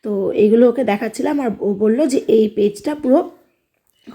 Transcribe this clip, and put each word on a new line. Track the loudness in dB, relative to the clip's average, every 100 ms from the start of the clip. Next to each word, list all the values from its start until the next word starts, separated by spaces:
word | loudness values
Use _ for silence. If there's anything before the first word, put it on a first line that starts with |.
তো | -6 -4 -4
এগুলো | 0 2 4 4
ওকে | 2
দেখাচ্ছিলাম | -2 -4 -6 -6 -4 -2
আর | -4 -4
ও | -6
বলল | -2 0 0 0
যে | 0 2
এই | 2 2
পেজটা | 0 -2 -2 -8 -6
পুরো | 2 2 0 -14 _ _ _ _ _ _ -20